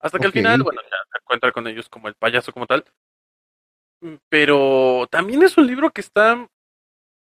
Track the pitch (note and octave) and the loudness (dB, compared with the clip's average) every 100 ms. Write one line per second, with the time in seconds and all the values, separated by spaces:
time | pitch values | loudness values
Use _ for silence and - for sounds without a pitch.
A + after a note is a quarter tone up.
0 | E3 F#3 F#3+ F#3+ A3 A#3+ G#3 B2 - F#2+ | -6 -2 -2 0 0 0 0 -6 -8 -10
1 | G2 B2 _ A#2+ B2+ A#2+ A#2 A2 A2+ - | -10 -14 _ -2 -2 -4 -10 -12 -16 -16
2 | G#2+ G#2+ A2+ A#2+ - B2+ A#2+ C3 - _ | -16 -4 -2 -2 -4 -12 -4 -4 -6 _
3 | _ _ _ _ _ _ _ _ _ _ | _ _ _ _ _ _ _ _ _ _
4 | E3 D#3 _ D#3 D3 C#3+ C#3 C3+ C3 B2+ | -20 -20 _ 0 4 4 4 4 2 2
5 | A#2+ D#3 F#3+ C4 F4+ - C4+ B3+ D#4 - | 0 -2 -2 4 4 6 2 2 -4 -4
6 | - - A3 A#3 A#3+ _ _ _ _ _ | -4 2 2 2 -4 _ _ _ _ _
7 | _ _ _ _ | _ _ _ _